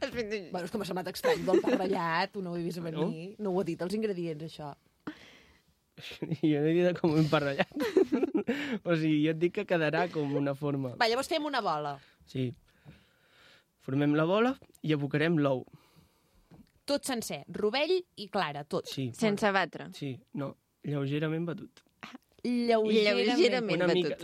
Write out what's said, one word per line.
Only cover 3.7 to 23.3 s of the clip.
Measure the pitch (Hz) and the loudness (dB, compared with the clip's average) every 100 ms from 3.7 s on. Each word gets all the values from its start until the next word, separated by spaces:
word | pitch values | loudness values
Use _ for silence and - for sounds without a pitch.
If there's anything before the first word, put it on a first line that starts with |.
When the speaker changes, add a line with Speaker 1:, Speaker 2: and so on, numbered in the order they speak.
| 165 | -4
Speaker 2:
els | 175 214 | -4 -2
ingredients, | 220 180 170 151 160 | -2 -2 -4 -6 -10
això. | - 147 139 _ _ - | -12 -14 -14 _ _ -16
Speaker 3:
<laughs> | - - - - _ _ _ _ - - - 160 160 | -16 -18 -20 -20 _ _ _ _ -20 -18 -10 -6 0
Jo | 160 147 | 2 4
no | 151 | 4
he | |
dit | 170 180 170 | 4 2 2
com | 170 | 2
un | 156 156 | 4 4
pa | 156 | 4
ratllat. | 143 139 185 277 | 2 0 -2 -2
<laughs> | 440 381 247 247 269 - 208 285 294 226 | 0 2 2 2 0 0 -2 -2 -4 -4
O | 175 165 | 0 0
sigui, | 156 151 | 2 2
jo | 156 | 2
et | 160 | 2
dic | 175 | 0
que | 208 190 | -2 0
quedarà | 175 151 160 175 | 0 2 2 0
com | 165 143 | -2 -2
una | 143 143 139 | 0 -2 -2
forma. | 147 139 127 120 | -2 -2 -4 0
Speaker 2:
Va, | 226 | 2
llavors | 240 269 | 2 0
fem | 320 302 | -2 -2
una | 269 | -2
bola. | 196 151 147 139 - _ - | 0 -2 -4 -8 -14 _ -12
Speaker 3:
Sí. | 135 127 - _ _ - - _ _ _ _ - - _ _ - | -6 -6 -6 _ _ -20 -20 _ _ _ _ -20 -20 _ _ -4
Formem | 135 147 147 | 2 4 4
la | 160 | 4
bola | 202 240 269 - _ | 2 2 -2 -10 _
i | 151 | -2
abocarem | 151 139 147 160 170 | 0 0 0 2 4
l'ou. | 143 131 - - _ _ _ _ _ _ _ - - _ | 2 0 -4 -18 _ _ _ _ _ _ _ -20 -20 _
Speaker 2:
Tot | - 285 - | -4 -4 -2
sencer, | 240 - 151 - | -6 -6 -10 -10
rovell | 175 208 254 320 370 - - | -4 0 0 2 0 -2 -12
i | 202 | -6
clara, | 208 160 143 | -2 -2 -4
tot. | 147 175 - | -6 -6 -4
Speaker 3:
Sí. | - 131 | -4 -6
Speaker 1:
Sense | - 220 202 214 | 0 0 2 2
batre. | 196 175 - 151 | 2 0 -4 -14
Speaker 3:
Sí, | 185 143 120 - | -10 -8 -8 -10
no, | 151 139 - _ _ | -6 -6 -8 _ _
lleugerament | - 143 139 147 156 160 170 | -6 -2 -2 -2 -2 -2 -4
batut. | 151 - _ - _ - - _ _ | -8 -12 _ -20 _ -20 -20 _ _
Speaker 2:
Lleugerament. | 240 240 240 226 220 214 208 202 208 | -4 0 4 4 4 4 4 4 4